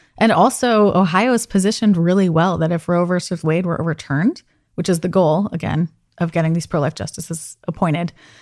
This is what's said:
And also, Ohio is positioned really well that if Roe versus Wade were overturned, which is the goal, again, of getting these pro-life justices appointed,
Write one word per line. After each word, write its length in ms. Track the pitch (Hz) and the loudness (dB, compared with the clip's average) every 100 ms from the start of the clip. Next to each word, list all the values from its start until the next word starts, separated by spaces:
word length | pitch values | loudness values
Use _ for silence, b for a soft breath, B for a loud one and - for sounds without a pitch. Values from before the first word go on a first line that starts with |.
| b b | b b
And 120 | - | 2
also, 640 | 170 226 - 247 220 208 | 4 2 2 0 4 4
Ohio 400 | 180 185 180 240 | 4 2 2 2
is 140 | 233 - | 0 0
positioned 500 | 196 190 220 214 175 | 0 0 0 2 2
really 320 | 170 190 185 | 4 2 2
well 300 | 160 180 165 | 2 2 0
that 120 | 160 | -2
if 160 | 170 - | -2 0
Roe 180 | 175 175 | 0 0
versus 380 | 180 - 170 | -2 -4 -4
Wade 220 | 156 165 180 | -2 -2 -2
were 160 | 165 | -4
overturned, 640 | 165 160 - 160 208 359 _ _ _ - | -4 -6 -4 0 0 -2 _ _ _ -6
which 140 | 165 | -2
is 100 | 175 | 0
the 80 | 180 | 0
goal, 400 | 190 160 156 202 | 2 2 2 -2
again, 380 | 165 - 156 175 _ _ - | -4 -4 -2 -4 _ _ -6
of 120 | 165 | -4
getting 220 | 170 160 | -2 0
these 140 | 170 - | -2 -2
pro-life 260 | 170 147 - | -2 -2 -4
justices 600 | - - - 165 - - - | -12 -10 -10 -10 -12 -14 -10
appointed, 460 | - 175 156 170 - b b | -4 -2 -2 -4 -10 b b